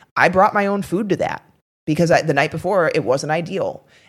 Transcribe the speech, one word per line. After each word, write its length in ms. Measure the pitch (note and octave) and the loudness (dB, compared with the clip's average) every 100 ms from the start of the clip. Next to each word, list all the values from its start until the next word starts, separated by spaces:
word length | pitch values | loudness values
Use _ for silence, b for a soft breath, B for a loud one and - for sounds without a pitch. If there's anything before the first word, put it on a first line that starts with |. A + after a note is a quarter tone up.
| b - | b 2
I 140 | D#3 | 2
brought 240 | F#3 G#3 | 4 2
my 120 | G#3 G3 | 2 -2
own 160 | G3+ | -4
food 280 | - F3+ G#3+ | -4 -4 -2
to 60 | E3+ | -2
that 260 | E2 - - _ _ _ - | -2 -6 -14 _ _ _ -4
because 260 | D3+ E3 | 0 4
I, 100 | D#3+ | 4
the 120 | D#3+ | 2
night 180 | C#3+ D3+ | 0 0
before 400 | E3 F3 G3 D3+ | -2 -2 0 0
it 100 | D#3+ | 0
wasn't 280 | G#2+ C#3 D3+ | 0 -2 -2
ideal. 540 | D#3+ E3 F#3+ G2 - b b | -4 -4 -6 -6 -8 b b